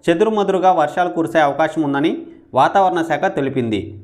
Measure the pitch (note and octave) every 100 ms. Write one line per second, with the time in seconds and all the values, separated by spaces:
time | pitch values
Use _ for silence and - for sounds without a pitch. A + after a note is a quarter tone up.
0 | - E3+ G#3+ G#3+ F#3+ F#3+ F#3 E3+ D3 F#3
1 | F3+ E3+ D#3 E3 D3 C#3+ D#3+ E3 D3 C#3
2 | D#3+ A#3+ - - _ B2 D#3 G3 F#3+ F3
3 | D#3+ C#3+ F#3+ F#3 C3+ C3 A#2 G#2 - -